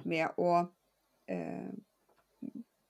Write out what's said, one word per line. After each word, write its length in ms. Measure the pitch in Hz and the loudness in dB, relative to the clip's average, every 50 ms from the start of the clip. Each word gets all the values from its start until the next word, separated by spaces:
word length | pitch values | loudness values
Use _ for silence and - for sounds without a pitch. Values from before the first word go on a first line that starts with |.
| - | -4
med 260 | 170 165 160 160 - - | -2 0 2 2 0 0
å, 300 | - 175 175 175 170 175 175 - _ _ _ _ _ _ _ _ _ _ - | 2 4 4 6 4 4 2 -2 _ _ _ _ _ _ _ _ _ _ -6
eh, 420 | - 175 - 170 180 - - - - - - _ _ _ _ _ _ _ _ _ _ _ - - - - 233 - _ _ _ | -6 -4 -4 -4 -6 -6 -8 -8 -10 -12 -14 _ _ _ _ _ _ _ _ _ _ _ -14 -12 -12 -12 -16 -16 _ _ _